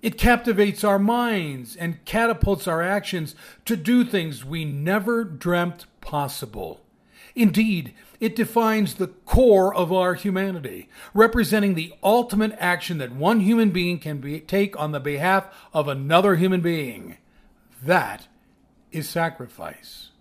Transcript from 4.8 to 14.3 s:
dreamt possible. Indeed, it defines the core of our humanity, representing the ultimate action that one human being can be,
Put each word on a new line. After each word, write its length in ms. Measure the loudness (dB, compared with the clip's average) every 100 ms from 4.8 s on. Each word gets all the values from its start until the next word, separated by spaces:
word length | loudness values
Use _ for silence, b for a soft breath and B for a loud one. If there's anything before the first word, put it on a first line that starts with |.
| 0 0 0 -2
dreamt 640 | -4 -6 -2 0 0 -6 -20 _
possible. 800 | -8 -6 -6 -8 -12 -12 -12 -14 _ _ b b b 2
Indeed, 560 | 2 4 0 0 -6 -16 b b
it 160 | -4
defines 600 | -2 -2 2 2 2 0
the 140 | -2 -6
core 680 | -8 0 4 8 6 6
of 180 | 0 0
our 220 | 0 0
humanity, 720 | -2 -2 -2 -4 -6 -10 -14 -18 B B
representing 640 | 2 4 4 2 2 2
the 180 | 0 -4 -2
ultimate 540 | 2 2 2 0 -2 0
action 380 | -2 -2 -4 -6
that 160 | -6
one 280 | -2 2 4
human 280 | 4 4 4
being 280 | 2 -2 -4
can 200 | -6 -10
be, 220 | -8